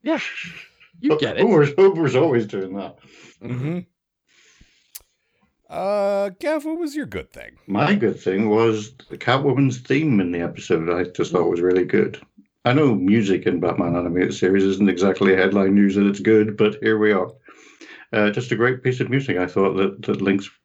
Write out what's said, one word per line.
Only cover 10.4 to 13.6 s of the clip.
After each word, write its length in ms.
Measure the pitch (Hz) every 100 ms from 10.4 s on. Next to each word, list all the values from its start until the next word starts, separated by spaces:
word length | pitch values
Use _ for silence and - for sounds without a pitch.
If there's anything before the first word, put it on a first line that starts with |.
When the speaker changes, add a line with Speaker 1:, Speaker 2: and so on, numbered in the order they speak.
Speaker 2:
episode 460 | 85 - - 82 82
I 180 | 87 87
just 220 | - 85
thought 180 | 87 87
was 120 | 87
really 240 | 90 92 87
good. 360 | 101 95 - - _ _ _
I 100 | 123
know 200 | 135 147
music 540 | 101 90 113 98 90 -
in 120 |
Batman 360 | 87